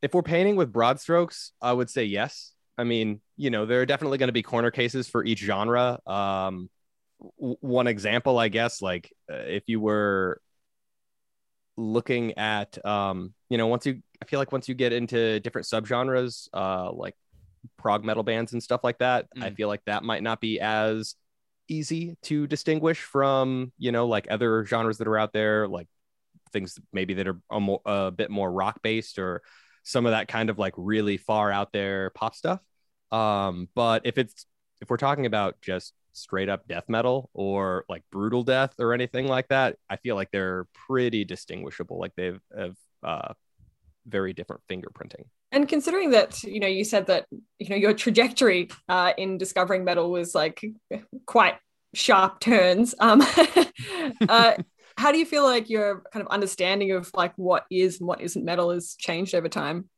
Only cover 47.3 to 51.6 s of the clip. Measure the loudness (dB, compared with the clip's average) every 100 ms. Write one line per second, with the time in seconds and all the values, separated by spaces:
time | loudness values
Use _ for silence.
47.3 | -16 -20 _ -6 2 4 4 4 4 4
48.3 | 4 4 4 0 -8 -2 2 2 2 -2
49.3 | -4 -2 0 2 2 2 2 2 0 0
50.3 | 0 0 -2 -12 -12 _ -12 -12 -18 0
51.3 | 6 6 4